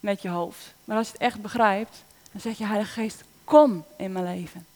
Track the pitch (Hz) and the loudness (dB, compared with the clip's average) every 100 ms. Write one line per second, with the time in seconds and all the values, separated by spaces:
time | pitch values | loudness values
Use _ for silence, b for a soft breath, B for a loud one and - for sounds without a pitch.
0 | 208 202 190 175 170 - - - - 220 | -2 -4 -2 -4 -4 -8 -20 -20 -4 -2
1 | 226 - 247 208 208 240 220 196 220 - | -2 -2 -2 -2 -8 2 4 4 -4 -14
2 | - b b 202 226 214 208 208 214 - | -20 b b -10 -8 -6 -2 -2 -2 -4
3 | 220 - - _ - 302 294 185 160 - | -6 -6 -20 _ 6 8 8 4 -6 -10
4 | 190 185 180 180 175 180 170 | -8 -4 -4 -6 -10 -14 -20